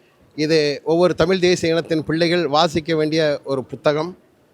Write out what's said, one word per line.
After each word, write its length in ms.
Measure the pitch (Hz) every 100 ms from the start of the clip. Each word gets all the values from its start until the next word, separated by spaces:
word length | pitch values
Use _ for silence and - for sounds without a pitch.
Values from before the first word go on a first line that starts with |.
| _ _ _ 139
இது 440 | 151 160 147 135
ஒவ்வொரு 300 | 147 165 175
தமிழ் 240 | 156 165 190
தேசிய 340 | 180 175 165
இனத்தின் 320 | 165 - 160
பிள்ளைகள் 420 | 151 156 170 175 156
வாசிக்க 500 | 147 170 160 151 160
வேண்டிய 440 | 151 160 156 143
ஒரு 200 | - 135
புத்தகம். 520 | 120 127 151 151 170 180 _ _ _